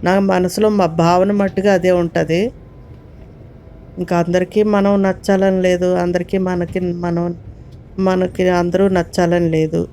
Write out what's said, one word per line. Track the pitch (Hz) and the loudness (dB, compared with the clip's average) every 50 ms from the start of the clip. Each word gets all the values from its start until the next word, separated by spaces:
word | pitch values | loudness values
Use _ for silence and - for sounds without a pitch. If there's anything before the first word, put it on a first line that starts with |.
| - 175 | 0 0
నా | 185 196 196 196 | 0 2 2 2
మనసులో | 190 185 180 180 - - 214 214 208 202 | 2 2 0 0 0 0 0 2 2 2
మా | 190 165 160 165 | 0 0 0 2
భావన | 165 170 175 180 185 202 202 202 | 2 4 4 4 2 2 2 0
మట్టుగా | 202 190 - - 190 208 196 185 | 0 -2 -2 -2 0 2 2 2
అదే | 175 185 180 180 | 2 2 2 2
ఉంటది. | 175 170 - 170 165 156 160 170 202 240 - - - - - - - - - - - - - - - - - - - - - - - - - - - - - - | 0 0 -2 -2 -2 0 0 -2 -2 -2 -4 -10 -20 -20 -20 -20 -20 -20 -20 -20 -20 -20 -20 -20 -20 -20 -20 -20 -20 -20 -20 -20 -20 -20 -20 -20 -20 -20 -10 -10
ఇంకా | 180 170 180 170 170 | -6 -2 0 -2 0
అందరికీ | 170 175 180 185 180 - 208 214 214 208 | 0 0 -2 -2 0 0 0 0 2 2
మనం | 202 196 196 202 202 196 190 | 2 2 2 2 2 2 0
నచ్చాలని | 185 - - - 196 190 190 196 190 185 185 185 | -2 -2 0 0 2 2 2 2 2 2 2 2
లేదు, | 180 180 180 180 180 180 175 | 2 2 0 0 0 0 0
అందరికీ | 175 175 175 175 - - 196 190 185 | 0 -2 -2 -4 -2 -2 -2 -2 -2
మనకి, | 180 180 175 170 - 185 180 180 175 175 170 | -2 -2 -4 -4 -4 -4 -4 -4 -4 -4 -4
మనం, | 175 170 170 170 175 175 170 - - - - - - - - - - - - 190 190 | -4 -2 -2 -2 -4 -6 -8 -12 -18 -20 -20 -20 -20 -20 -20 -20 -18 -8 -4 -2 0
మనకి | 185 185 185 180 185 - 190 180 180 175 | 0 0 0 -2 -2 -2 0 2 2 2
అందరూ | 175 175 170 185 196 196 185 180 | 0 0 0 2 2 2 2 0
నచ్చాలని | 170 - - - 180 170 175 175 175 165 160 160 | -2 -2 0 0 0 2 2 2 0 2 2 0
లేదు. | 156 156 160 170 170 - | 0 0 -2 -4 -4 -6